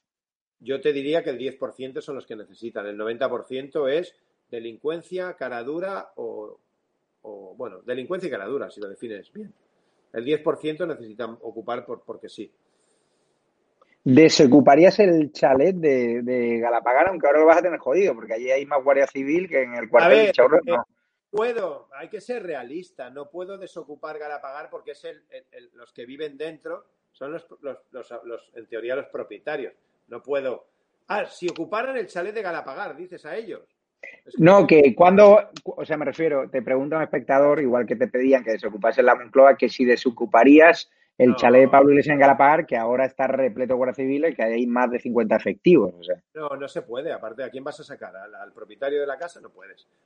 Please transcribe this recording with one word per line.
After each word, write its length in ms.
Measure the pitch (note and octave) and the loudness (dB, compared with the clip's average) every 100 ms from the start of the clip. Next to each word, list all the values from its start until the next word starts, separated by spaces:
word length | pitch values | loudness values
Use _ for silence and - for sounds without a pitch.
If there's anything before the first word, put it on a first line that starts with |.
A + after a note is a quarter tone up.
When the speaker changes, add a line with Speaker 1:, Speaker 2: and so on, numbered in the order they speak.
| _ _ _ _ _ _ | _ _ _ _ _ _
Speaker 1:
Yo 220 | A#2 C3+ | -10 -6
te 120 | D3+ | -4
diría 300 | C#3+ C#3 E3 | -4 -4 -4
que 80 | D#3 | -6
el 80 | A#2+ | -8
diez 160 | C3 | -10
por 180 | C3 B2+ | -10 -14
ciento 300 | G#2+ C3 C#3 | -12 -16 -14
son 140 | D3+ C3 | -14 -16
los 100 | - | -16
que 80 | |
necesitan. 520 | A2 G2 F#2+ A2+ G#2+ G#2 | -20 -20 _ -16 -12 -12
El 100 | G#2 | -10
noventa 320 | G#2+ A#2 B2+ | -10 -6 -6
por 160 | A#2+ | -8
ciento 420 | - C3 C#3 D#3+ C3+ | -10 -14 -10 -6 -4
es 300 | D3+ F3+ _ _ _ _ | -4 -6 _ _ _ _
delincuencia, 840 | A#2 A#2 A2+ D3 E3+ D#3+ F#3 F3+ | -16 -16 -12 -10 -10 -12 -12 -12
cara 280 | F3 B2+ A#2+ | -12 -12 -12
dura 500 | A#2+ D#3+ F#3+ F#3+ - - | -12 -10 -10 -12 -16 -16
o, 420 | A#2 G#2+ G#2+ - _ _ _ _ _ _ | -16 -14 -18 -20 _ _ _ _ _ _
o, 320 | G#2+ G2+ G2 F#2+ | -20 -20 -20 -18
bueno, 240 | A#2+ F#2 | -16 -16
delincuencia 440 | A2+ B2+ B2 F#3 F3+ | -12 -12 -10 -10 -10
y 40 | |
cara 160 | A2+ G2 | -10 -10
dura, 240 | C#3 G2 | -10 -12
si 100 | - | -14
lo 80 | G2+ | -18
defines 440 | G2 A#2 G2+ - | -14 -14 -16 -18
bien. 200 | G#3 G#3 _ _ _ _ _ _ | -20 -20 _ _ _ _ _ _
El 120 | A2+ | -10
diez 180 | A#2+ D3+ | -6 -4
por 140 | E3 C#3+ | -4 -6
ciento 280 | D3+ D#3 | -8 -8
necesitan 540 | F3 B2 A2+ G#2+ A2+ A#2 | -10 -10 -16 -14 -14 -14
ocupar 460 | A#2+ A2 A2 A#2+ B2 | -18 -14 -10 -12 -12
por, 160 | A#2 | -16
porque 260 | - G#2 G2+ | -16 -20 -20
sí. 240 | - G2+ _ _ _ _ _ _ _ _ _ _ _ _ _ _ _ | -18 -20 _ _ _ _ _ _ _ _ _ _ _ _ _ _ _
Speaker 2:
¿Desocuparías 960 | C#3+ C3 D#3 - C#3+ C#3+ B2+ C#3 F#3 F#3+ | 2 6 6 6 6 6 6 6 6 4
el 320 | G3+ E3 D3 | 2 2 -2
chalet 460 | - D3+ C3+ E3 F#3 | -2 0 2 0 0
de, 460 | D#3 C3 A#2+ A#2 | 0 0 -2 -4
de 360 | A#2+ B2+ A#2+ A#2 | -4 -4 -2 -2
Galapagar, 500 | A#2 A#2 B2 C3 F3+ | -2 -2 0 0 0
aunque 180 | F#3 C#3+ | 0 0
ahora 140 | D3 | 4
lo 60 | D#3 | 4
vas 120 | E3 | 4
a 40 | |
tener 160 | F3 D#3 | 2 -4
jodido, 360 | - D#3 G3 | -4 -2 -2
porque 200 | A2+ G#2+ | -4 -8
allí 160 | A2+ B2+ | -8 -4
hay 160 | C3+ C#3+ | -4 -4
más 160 | D3 | -2
guardia 240 | C3 C#3 C3+ | 0 2 0
civil 420 | C#3 C3+ E3 F#3 | -4 -4 -4 -2
que 140 | C#3+ | -4
en 120 | B2 | -4
el 140 | A#2+ A2 | -8 0
cuartel 240 | A#2+ E3+ | 2 6
Speaker 1:
A 20 | |
Speaker 2:
de 80 | G#3+ | 6
Speaker 1:
ver, 100 | G#3 | 4
Speaker 2:
Chaurren? 260 | - B2+ D#3 - | 4 4 2 0
Speaker 1:
eh, 60 | |
Speaker 2:
No. 140 | C#3+ - _ _ _ _ | -4 -6 _ _ _ _
Speaker 1:
puedo, 580 | G#3 A#3 A#3 F3+ C#3 - | -6 -4 -4 -8 -10 -18
hay 140 | C3+ D#3 | -20 -18
que 120 | G#3+ | -16
ser 220 | - A#3+ | -14 -12
realista, 640 | F3+ C#3+ A#2+ D#3+ F3+ - B2 | -12 -12 -12 -16 -16 -18 -18
no 220 | C3+ C#3+ | -18 -16
puedo 260 | F3 F#3 G3 | -16 -16 -16
desocupar 600 | F3+ F3 C#3+ D3 D#3 D#3 | -18 -20 -20 -18 -16 -14
Galapagar 500 | D3+ D3 C#3 C#3+ E3 | -14 -14 -16 -18 -18
porque 220 | E3 - | -18 -18
es 140 | C#3+ | -20
el, 180 | E3 D3+ _ | -20 -20 _
el, 140 | C3+ _ | -20 _
el, 180 | B2+ B2 | -20 _
los 180 | A#2+ A#2+ | _ _
que 120 | - | -20
viven 320 | A#2+ C#3 D3+ C#3 | -18 -14 -12 -12
dentro 480 | D#3 D#3 D#3+ F3+ _ _ _ | -14 -14 -16 -16 _ _ _
son 200 | - C3+ | -18 -14
los, 140 | D#3+ E3 _ | -14 -16 _
los, 180 | C#3 C3 _ | -16 -16 _
los, 200 | B2+ - A#2 | -20 -18 -18
los, 280 | A#2 A2+ _ | -16 -16 _
en 120 | A#2+ A2 | -20 -14
teoría, 280 | A2+ A#2 | -10 -8
los 120 | C3+ - | -8 -8
propietarios. 640 | C3 - G2+ - - A#2 - _ _ _ | -12 -14 -14 -10 -10 -10 -16 _ _ _
No 140 | A#2 | -16
puedo. 420 | - C#3 C3 G#2+ _ _ _ _ - | -8 -6 -6 -8 _ _ _ _ -10
Ah, 200 | G#3 F3 | -8 -8
si 220 | - F3 | -10 -10
ocuparan 480 | D#3 D#3+ G#3 C4 C4 | -10 -8 -8 -6 -8
el 120 | F#3 | -10
chalet 260 | F3+ F#3 | -10 -10
de 80 | G#3+ | -8
Galapagar, 540 | F#3+ D#3+ C#3 C#3 G3 C#3 | -8 -10 -12 -12 -14 -14
dices 280 | F3+ A2 - | -18 -18 -16
a 100 | F#3+ | -14
ellos. 240 | A3 B2+ _ _ _ _ | -14 -16 _ _ _ _
Es 320 | - - _ | -20 -20 _
que 80 | E4 | 2
Speaker 2:
No, 240 | E3+ G3 D#3+ | 6 6 6
que 260 | D#3+ C#3+ | 6 6
cuando, 580 | A2 F3 G3 G#3 G#3 G#3 - | 6 4 8 8 8 4 -8
o 220 | - F#3 | -14 -12
sea, 120 | C#3+ D3+ | -8 -6
me 80 | |
refiero, 460 | C#3+ B2+ D#3+ C#3 C3+ | -6 -4 -2 -2 -4
te 120 | C3+ | -6
pregunta 340 | A#2+ C3 C#3+ D#3+ | -4 -4 -2 -4
un 60 | |
espectador, 560 | D3 D3 A#2+ C#3 C#3+ D3 | -4 -6 0 2 4 2
igual 260 | C3 B2 A2 | 0 -2 -2
que 80 | |
te 140 | A#2 B2 | -4 -4
pedían 340 | B2+ C3 C3 | -2 2 2
que 100 | A2+ | 0
desocupases 520 | G#2+ G#2+ G#2 A2+ A#2+ | -6 -8 -4 0 2
la 100 | B2 | 4
Moncloa, 420 | B2 A#2+ C3+ C#3 C3 | 2 2 6 8 8
que 120 | A#2+ | 2
si 160 | - | 0
desocuparías 1080 | B2 A#2+ C3 A#2 A2+ A#2 B2 D3+ E3 E3 - _ _ - | 0 2 0 -4 0 4 8 10 8 4 -2 _ _ 0
el 140 | B2+ | 2
Speaker 1:
No. 60 | A2+ | 4
Speaker 2:
chalet 240 | A#2+ B2+ | 6 6
de 80 | C3 | 8
Pablo 220 | C#3 C#3+ | 6 6
Iglesias 240 | C#3+ C#3 | 4 2
en 60 | C#3+ | 2
Galapagar, 460 | C#3 C3 C#3 D#3+ D#3+ | 4 4 4 2 0
que 100 | A#2+ | -4
ahora 280 | A2+ B2+ | -2 -2
está 240 | C3 - C3 | -2 -2 -4
repleto 460 | C3+ C3 A2 B2 | -2 -4 -4 -4
de 20 | B2+ | -2
guardias 220 | B2+ B2 | -4 -4
civiles, 360 | C3+ C#3 D#3+ | -4 -4 -4
que 80 | B2+ | -4
hay 240 | A2+ A#2 B2 | -4 -2 -2
más 240 | A#2+ B2 | -2 -2
de 80 | A#2+ | -4
cincuenta 380 | B2+ A#2 A2 A2 | -6 -4 -2 -2
efectivos, 580 | G#2 F#2 E3+ E3 F#2+ F2 | -4 -2 2 4 2 -4
o 60 | |
sea. 180 | F2 F2+ _ | -12 -12 _
Speaker 1:
No, 140 | D#3 D3 C#3 | -14 -12 -10
no 100 | C#3 | -12
se 160 | F3 | -14
puede. 300 | - A#2+ D#3 | -12 -10 -10
Aparte, 320 | A2+ A2 A2+ | -12 -14 -14
¿a 60 | B2 | -14
quién 120 | C3 | -14
vas 160 | C#3 C#3 | -16 -16
a 60 | |
sacar? 320 | C#3+ B2 G2+ F#2+ | -20 -20 -20 -20
¿Al, 180 | G#2 | -20
al 180 | G2+ G#2 | -20 -20
propietario 480 | - G#2 G#2 C#3 D3 | -20 -20 -12 -6 -6
de 60 | C#3 | -6
la 120 | C3+ | -10
casa? 220 | E3+ A2+ | -14 -18
No 100 | G#2+ | -20
puedes. 360 | _ F#2+ F#2 _ _ | _ -20 _ _ _